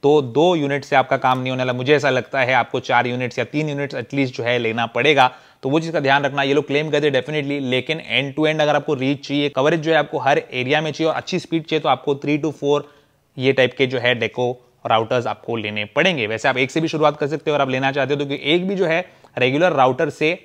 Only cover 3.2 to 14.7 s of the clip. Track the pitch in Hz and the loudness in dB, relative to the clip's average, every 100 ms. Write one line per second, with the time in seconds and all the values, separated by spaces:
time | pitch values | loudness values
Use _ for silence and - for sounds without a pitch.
3.2 | 123 - 117 147 151 143 143 139 117 139 | -4 -4 -4 -2 -4 -4 -6 -6 -6 -2
4.2 | 135 127 120 123 117 113 117 120 135 139 | -2 -2 -2 0 0 -2 -2 0 2 6
5.2 | 127 - - _ 135 151 165 165 139 139 | 4 2 -20 _ -2 -2 0 -2 2 2
6.2 | 143 139 139 143 147 139 156 147 147 131 | 2 -2 0 0 0 -2 0 0 2 0
7.2 | 123 151 139 143 131 127 123 156 - 117 | -2 -4 -4 -4 -2 -2 -2 -8 -2 -2
8.2 | 139 135 156 156 151 147 143 143 131 143 | -2 0 0 2 0 0 -2 -2 -2 -2
9.2 | - 143 143 - 139 165 156 160 147 151 | -4 -2 -2 0 0 0 0 0 0 -2
10.2 | 131 147 - 127 123 147 156 143 160 139 | 2 0 0 -6 0 0 0 -2 -2 -2
11.2 | - 185 - 165 156 160 151 127 - 139 | -4 -6 -2 -6 -2 -2 0 0 0 -2
12.2 | 143 151 156 135 143 143 143 _ _ _ | 0 -2 -2 -4 0 0 -2 _ _ _
13.2 | _ - 131 131 127 - 131 127 120 123 | _ -2 0 2 2 2 -2 0 0 0
14.2 | 110 - 123 127 _ | -2 -2 -4 -4 _